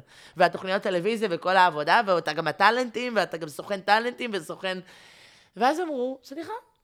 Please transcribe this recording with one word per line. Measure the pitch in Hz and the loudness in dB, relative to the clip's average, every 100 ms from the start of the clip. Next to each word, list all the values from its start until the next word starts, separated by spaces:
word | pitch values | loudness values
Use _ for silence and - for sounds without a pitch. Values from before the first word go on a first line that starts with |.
| - - - 160 | -14 -20 -8 2
והתוכניות | 175 175 190 196 | 2 2 -2 -2
טלוויזיה | 202 180 190 226 214 | 0 -2 0 -2 -2
וכל | 170 180 185 | -2 2 4
העבודה, | 180 151 151 202 202 | 4 4 4 4 4
ואתה | 175 156 | 0 0
גם | 151 156 | -2 -2
הטאלנטים, | 147 202 233 247 226 247 214 | 2 4 4 -2 -4 -2 -2
ואתה | 175 165 | -2 -4
גם | 160 | -10
סוכן | 143 165 202 | -10 -8 -4
טאלנטים | 180 214 240 240 247 | 2 2 0 -6 -6
וסוכן... | 202 156 170 185 185 175 - - - - - _ 185 | -6 -8 -8 -8 -8 -10 -20 -20 -20 -20 -20 _ -2
ואז | 247 311 | 0 0
אמרו, | 339 269 254 269 | -2 -4 -4 -6
"סליחה, | - 277 339 466 - _ | -12 -14 -10 -12 -14 _